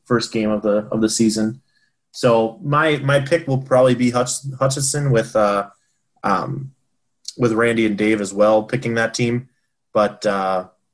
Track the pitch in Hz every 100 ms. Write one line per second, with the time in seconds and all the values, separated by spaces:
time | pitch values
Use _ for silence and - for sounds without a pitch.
0 | - 120 110 113 107 107 107 104 104 110
1 | 110 - 113 107 110 127 _ _ _ _
2 | _ - 123 113 110 - 147 147 156 147
3 | 135 139 135 170 165 131 - 127 131 123
4 | 123 123 127 - 139 135 135 143 139 147
5 | 143 117 113 110 104 101 101 _ _ _
6 | _ _ 98 95 - - 135 _ _ _
7 | _ _ - - 120 110 117 113 110 101
8 | 107 110 98 98 104 110 107 123 117 117
9 | 113 - 120 120 127 _ _ _ _ 110
10 | 104 104 107 98 95 95 92 _ _